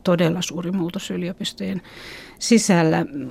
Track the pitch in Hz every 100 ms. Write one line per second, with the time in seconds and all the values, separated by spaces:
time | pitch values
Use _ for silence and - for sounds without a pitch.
0 | - 175 165 175 - 170 175 196 165 190
1 | - 185 175 - 185 - 190 190 - -
2 | - - - - - 226 208 170 160 165
3 | - 143 127